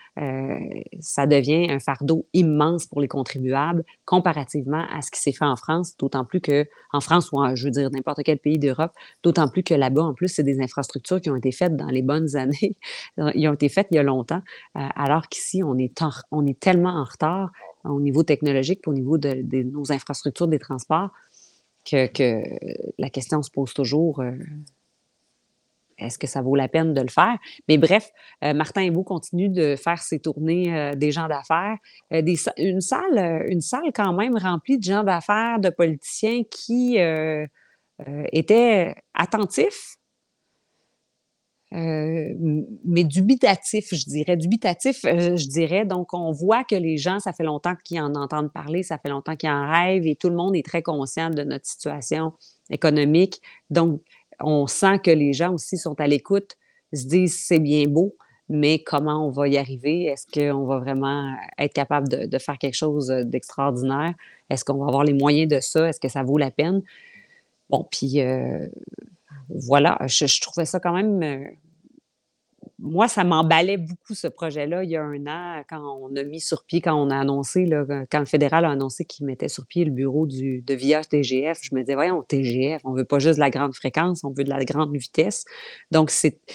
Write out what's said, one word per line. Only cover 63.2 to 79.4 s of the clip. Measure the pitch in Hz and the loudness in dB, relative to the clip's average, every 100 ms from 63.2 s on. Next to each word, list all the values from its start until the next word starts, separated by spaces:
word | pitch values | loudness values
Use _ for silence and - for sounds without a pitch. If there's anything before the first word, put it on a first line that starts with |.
d'extraordinaire ? | 120 123 - - 139 123 131 139 160 170 - - - | -2 -4 -6 -4 -2 0 -2 -2 -2 -6 -12 -16 -8
Est-ce | 135 | -6
qu'on | - 139 | -2 -2
va | 143 | 0
avoir | 135 | 2
les | 147 | 4
moyens | 139 143 147 160 | 4 4 4 2
de | 143 | 0
ça ? | - 160 165 | 0 0 0
Est-ce | 160 | 0
que | 131 | -4
ça | 139 | -4
vaut | 131 151 | 0 0
la | 135 | 0
peine ? » | - 160 190 185 - - - _ _ _ _ - | 0 0 0 -4 -12 -20 -20 _ _ _ _ -4
Bon, | 131 - | -2 -2
puis, | - 139 139 | -6 -2 0
heu, | 127 131 127 98 - - - - - 175 _ 143 131 | 0 0 -2 -6 -8 -14 -20 -20 -20 _ _ -20 -12
voilà, | 160 120 143 156 - 135 | -8 2 4 4 2 -2
je, | - 143 | 0 0
je | - | 0
trouvais | - - 160 | -2 -6 -4
ça | 185 | -2
quand | 175 | -2
même, | 175 214 196 | 0 0 0
heu, | 156 135 139 147 160 _ _ _ _ _ _ _ _ _ - - | -2 -6 -10 -18 _ _ _ _ _ _ _ _ _ _ -20 -12
moi, | 120 165 226 | -2 2 2
ça | - | 2
m'emballait | 180 160 160 160 180 196 | 2 4 4 4 2 0
beaucoup | 165 175 - | -6 -10 -12
ce | 214 160 | -8 -8
projet-là, | - 165 147 143 175 | -6 -8 -4 -4 -2
il | 185 | -2
y | 160 | -4
a | |
un | 151 143 143 | -4 -8 -8
an, | 165 175 165 139 | -10 -10 -12 -12
quand | 160 143 135 | -12 -12 -12
on | 131 139 | -8 -8
a | |
mis | 143 160 | -8 -8
sur | - 156 | -6 -6
pied, | - 165 | -2 -2
quand | 170 | 2
on | 151 139 | 2 2
a | 139 | 2
annoncé, | 139 139 139 185 180 | 0 0 0 0 2
là, | 151 139 | 0 -2
quand, | 143 131 | -6 -2
quand | 151 | -2
le | |
fédéral | 143 147 143 160 | 2 2 4 4
a | 170 | 2
annoncé | 139 135 - | 0 -4 -6
qu'il | 160 - 139 | -10 -8 -8
mettait | 127 | -6